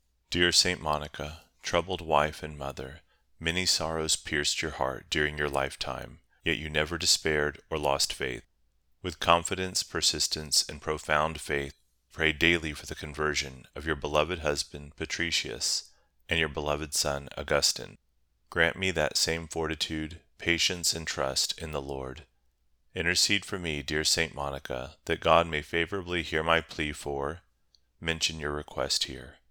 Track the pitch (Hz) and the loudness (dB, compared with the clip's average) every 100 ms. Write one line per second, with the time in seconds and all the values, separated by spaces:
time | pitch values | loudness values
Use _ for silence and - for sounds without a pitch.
0 | _ _ - 90 87 - 92 87 76 76 | _ _ -4 2 4 6 4 2 0 -2
1 | 73 - 76 80 - _ - 87 87 90 | -2 -8 -8 -10 -18 _ 0 0 0 -4
2 | 80 76 76 - 78 71 69 69 65 67 | 2 4 4 0 -10 -8 -8 -8 -10 -12
3 | _ _ _ - 80 87 90 - 80 80 | _ _ _ -6 -2 0 2 0 0 -2
4 | 78 - - 76 73 - 80 73 65 62 | 0 -2 -2 -2 0 0 -2 -2 -2 -2
5 | - 80 73 73 73 69 67 - - 64 | -4 0 0 0 0 0 -2 -4 -6 -6
6 | 60 - _ _ 85 71 78 76 78 82 | -8 -14 _ _ -2 -2 0 0 0 0
7 | 80 - 80 76 73 - - 78 71 69 | 2 2 4 2 2 -2 -6 -2 2 2
8 | - - 67 60 - _ _ _ _ _ | 0 -2 -4 -6 -10 _ _ _ _ _
9 | 92 - - 85 82 92 92 92 - 85 | -8 0 6 6 4 -4 -2 -2 -2 0
10 | - 78 - 78 76 - - 78 - 78 | 2 2 0 -2 0 0 0 -4 -4 -4
11 | - 76 78 80 - 71 69 - _ _ | 2 2 2 -2 -2 -2 -2 -8 _ _
12 | _ - 80 78 85 85 78 73 - - | _ 0 0 4 4 4 0 -8 -10 -10
13 | 78 73 76 73 69 65 - - 76 73 | -8 -2 0 0 -2 -8 -14 -6 -2 -2
14 | 73 76 78 87 78 73 - 71 73 - | 2 2 2 0 0 0 -2 -8 -12 -8
15 | 80 - 85 - - - - - - _ | -6 -2 0 0 -2 -4 -2 -2 -4 _
16 | _ _ - 85 78 76 73 73 78 - | _ _ -2 2 2 0 -2 -2 -2 -2
17 | 76 71 69 - 69 73 - - 50 - | 0 -2 -4 -8 0 4 4 0 -6 -16
18 | _ _ _ _ - 87 85 - 95 82 | _ _ _ _ -6 2 2 2 0 2
19 | 76 - - 82 82 80 78 - - 78 | 2 2 0 0 -4 -4 -2 -2 -2 -4
20 | 76 82 _ - - 82 - 90 85 82 | -6 -10 _ -6 0 2 2 0 -2 -2
21 | 80 - 67 67 - - 80 73 69 69 | -2 -2 0 0 -2 -4 -4 -6 -4 -6
22 | 65 65 - _ _ _ _ _ _ 92 | -6 -10 -16 _ _ _ _ _ _ -2
23 | 85 90 - 101 - 98 85 73 69 76 | 2 4 4 2 0 -4 -2 -2 -2 0
24 | 76 - 80 71 69 69 - 64 67 - | 2 2 0 -2 -6 -6 -6 -8 -8 -10
25 | - 82 85 82 85 76 73 85 82 98 | -4 0 6 6 6 0 -2 0 0 -2
26 | 87 87 82 78 80 82 - - 76 71 | -4 -2 0 0 4 2 2 -4 -4 -4
27 | 71 69 69 90 _ _ _ _ _ - | -4 -4 -4 -6 _ _ _ _ _ -8
28 | 82 82 - 80 73 73 73 69 65 - | -2 0 0 -2 -4 -4 -4 -4 0 0
29 | - 64 - - _ | -2 -6 -14 -20 _